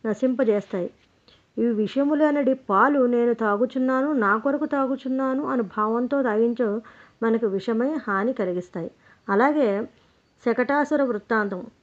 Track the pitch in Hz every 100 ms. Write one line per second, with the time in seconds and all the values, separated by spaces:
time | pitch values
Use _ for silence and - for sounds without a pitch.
0 | 220 208 262 247 226 208 - 190 175 _
1 | _ _ _ _ _ - 233 214 208 269
2 | 285 302 302 294 262 262 - 196 254 285
3 | 247 240 240 226 220 202 247 262 254 262
4 | 285 285 202 220 277 285 302 277 262 269
5 | 262 262 262 262 294 262 196 - 214 226
6 | 247 285 262 214 233 233 226 214 - -
7 | - _ 226 226 226 190 214 220 262 311
8 | - 196 226 254 185 180 175 180 165 _
9 | _ _ - 196 269 302 240 202 240 _
10 | _ _ _ _ 240 226 247 285 277 302
11 | 269 208 - 220 208 185 233 _